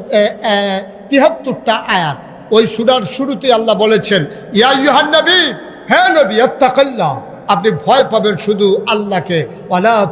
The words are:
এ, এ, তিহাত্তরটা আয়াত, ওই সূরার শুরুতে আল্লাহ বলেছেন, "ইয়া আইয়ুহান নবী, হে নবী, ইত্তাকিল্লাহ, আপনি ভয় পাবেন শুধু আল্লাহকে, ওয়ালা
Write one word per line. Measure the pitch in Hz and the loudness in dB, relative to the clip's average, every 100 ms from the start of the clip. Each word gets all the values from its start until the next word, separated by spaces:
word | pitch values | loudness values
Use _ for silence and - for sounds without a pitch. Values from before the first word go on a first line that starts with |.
| - | -2
এ, | 214 208 208 | 0 0 -2
এ, | 226 202 202 190 196 - - | -2 -2 -2 -4 -8 -16 -2
তিহাত্তরটা | 269 311 - 269 - 240 | 0 2 -2 -8 -6 -2
আয়াত, | 220 - 196 156 135 - - - | -4 0 -2 -2 -6 -12 -20 0
ওই | 220 233 | 2 2
সূরার | - 233 254 | 0 0 0
শুরুতে | 190 - 269 269 269 | -2 -6 -6 -4 2
আল্লাহ | 226 226 | 2 2
বলেছেন, | 202 220 214 - 196 139 - - | 2 2 2 2 0 -2 -8 -4
"ইয়া | 202 254 | 2 2
আইয়ুহান | 262 285 262 302 | 4 2 2 2
নবী, | 311 311 359 302 - - - - | 2 4 2 2 -4 -14 -16 0
হে | 294 370 320 | 2 4 4
নবী, | 196 214 | 2 2
ইত্তাকিল্লাহ, | 254 - 254 254 277 233 160 117 - - - | 0 2 2 2 0 0 -4 -4 -12 -16 -2
আপনি | 208 214 | 0 0
ভয় | 165 - 262 - | -2 2 2 2
পাবেন | 214 208 196 | 0 0 -2
শুধু | 202 202 202 196 - | -2 0 2 0 0
আল্লাহকে, | 214 202 185 - 165 123 - - | -4 -2 -4 -2 -4 -4 -10 -4
ওয়ালা | 180 214 220 190 | 0 2 2 0